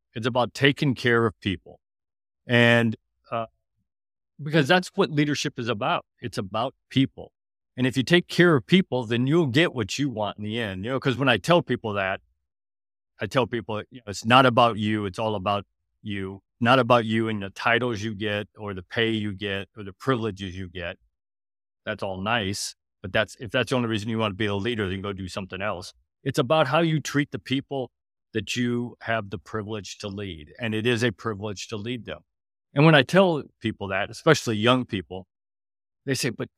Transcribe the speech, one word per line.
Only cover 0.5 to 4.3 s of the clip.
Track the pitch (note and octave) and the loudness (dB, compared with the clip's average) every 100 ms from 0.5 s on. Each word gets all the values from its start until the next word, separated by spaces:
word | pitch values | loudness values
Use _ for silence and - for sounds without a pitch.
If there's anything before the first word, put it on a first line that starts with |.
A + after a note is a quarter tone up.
taking | - C#3 - D3 A#2+ | 4 2 4 0 0
care | B2 A#2 | 2 4
of | A2+ - | 2 0
people. | G#2 F2 - - _ _ _ _ _ _ - | -4 -6 -8 -20 _ _ _ _ _ _ 0
And, | A#2+ A#2 A#2+ A#2 A2 _ _ _ | 4 6 6 4 -2 _ _ _
uh, | A#2 A2+ _ _ _ _ _ _ _ _ | -10 -10 _ _ _ _ _ _ _ _